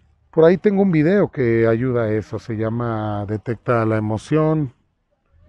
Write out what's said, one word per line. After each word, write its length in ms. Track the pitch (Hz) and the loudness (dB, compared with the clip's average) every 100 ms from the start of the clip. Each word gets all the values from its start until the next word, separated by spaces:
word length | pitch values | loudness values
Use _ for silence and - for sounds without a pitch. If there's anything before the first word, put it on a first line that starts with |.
| _ _ _ | _ _ _
Por 140 | 165 | 2
ahí 140 | 160 190 | 4 4
tengo 240 | 208 196 | 2 2
un 100 | 202 | 2
video 360 | 156 151 202 165 | 2 2 2 0
que 380 | - 120 113 113 | 0 0 2 2
ayuda 380 | 113 127 120 | 0 0 -2
a 60 | 110 | -2
eso, 280 | 107 - 107 | -2 -4 -12
se 180 | - 107 | -8 -6
llama 680 | 110 117 120 110 107 104 104 | -4 -4 -4 -4 -4 -6 -6
Detecta 600 | 107 - 110 - 120 110 | -6 -6 -8 -2 0 0
la 100 | 110 | 0
emoción, 800 | 107 110 - 151 156 156 139 - _ _ _ _ _ _ | -2 -6 -2 0 2 0 -4 -8 _ _ _ _ _ _